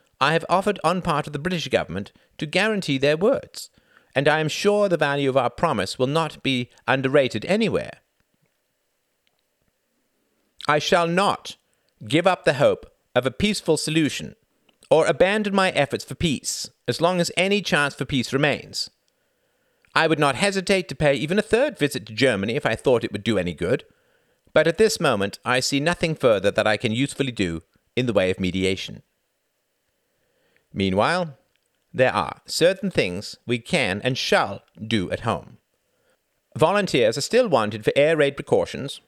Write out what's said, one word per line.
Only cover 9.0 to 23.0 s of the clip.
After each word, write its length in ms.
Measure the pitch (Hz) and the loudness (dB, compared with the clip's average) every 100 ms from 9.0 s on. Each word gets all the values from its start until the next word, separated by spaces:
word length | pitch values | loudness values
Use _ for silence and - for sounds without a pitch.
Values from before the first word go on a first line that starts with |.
| _ _ _ _ _ _ _ _ _ _ _ _ _ _ _ - - | _ _ _ _ _ _ _ _ _ _ _ _ _ _ _ -12 -2
I 120 | 151 | -2
shall 280 | - 180 170 | 2 2 2
not 500 | 175 196 - - - _ _ _ - 110 | 0 0 -2 -8 -18 _ _ _ -16 -2
give 180 | 147 185 | 2 2
up 180 | 175 | 2
the 100 | 170 | 0
hope 360 | 139 117 95 - _ _ | 2 2 2 -6 _ _
of 120 | 123 127 | 0 0
a 40 | |
peaceful 460 | - 208 196 - 151 | 0 -2 0 -2 -2
solution 580 | - 160 147 - 73 - _ _ _ _ - | 0 0 0 -2 -12 -16 _ _ _ _ 2
or 160 | 151 156 | 2 4
abandon 480 | 143 180 214 208 | 2 2 2 0
my 160 | 196 185 | 0 0
efforts 340 | - 139 104 | 0 -2 -4
for 100 | - | -8
peace 540 | 139 170 120 - - - _ - | -4 -2 -2 -4 -8 -10 _ -6
as 120 | 123 | 0
long 200 | 165 180 | 0 0
as 120 | 170 - | -2 0
any 240 | 190 202 | 0 0
chance 340 | - 156 143 | 0 0 0
for 100 | - | -2
peace 280 | 143 135 113 | -4 -2 -2
remains. 580 | 135 151 104 98 - - _ _ _ _ _ _ _ _ _ _ | 0 0 -2 -6 -10 -10 _ _ _ _ _ _ _ _ _ _
I 120 | 147 160 | 0 2
would 120 | 151 | 2
not 180 | 143 131 | 0 0
hesitate 520 | 202 190 180 190 185 | -2 -2 0 -2 -2
to 60 | |
pay 200 | 143 147 | 0 0
even 240 | 139 147 202 | 2 0 -2
a 40 | |
third 360 | - 220 294 214 | 0 0 0 0
visit 260 | 143 - 107 | -2 -2 -8
to 60 | |
Germany 420 | 107 131 101 98 | 0 2 2 -2
if 120 | 131 127 | -2 -2
I 80 | |
thought 300 | 113 143 117 | 0 2 2